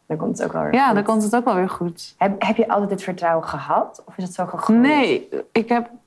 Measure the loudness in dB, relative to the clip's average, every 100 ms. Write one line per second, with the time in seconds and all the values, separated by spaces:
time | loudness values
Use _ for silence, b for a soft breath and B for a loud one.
0 | -8 -6 -4 -4 -4 -4 0 4 4 2
1 | 2 0 2 0 2 0 -2 -4 -6 -8
2 | -16 -2 -2 0 0 0 2 0 0 -4
3 | -6 -4 0 0 -2 -8 -2 -2 -2 -6
4 | -16 -10 -8 -6 -6 -2 2 4 6 4
5 | 2 0 -2 -10 -2 -2 0 0 -2 -12